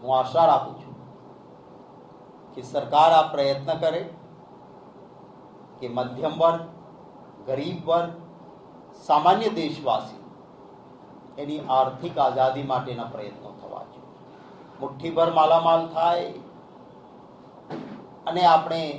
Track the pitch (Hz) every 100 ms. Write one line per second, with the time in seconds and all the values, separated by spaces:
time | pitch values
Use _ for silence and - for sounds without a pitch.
0 | 120 131 127 160 160 135 - - - -
1 | - - - - - - - - - -
2 | - - - - - - 123 147 - 147
3 | 165 160 156 143 139 135 160 156 160 165
4 | 185 - - - - - - - - -
5 | - - - - - - - - 123 120
6 | 127 127 151 156 165 165 - - - -
7 | - - - - 131 135 160 175 151 170
8 | 170 - - - - - - - - -
9 | - 151 165 214 220 170 151 - 131 110
10 | - - - - - - - - - -
11 | - - - - 143 151 - 131 151 135
12 | 170 156 131 127 131 135 135 127 127 117
13 | 117 113 101 104 104 - - 95 - -
14 | - - - - - - - - 135 135
15 | 165 160 165 160 156 165 165 165 165 160
16 | 170 175 - - - - - - - -
17 | - - - - - - - - - -
18 | - - - 170 175 160 160 165 156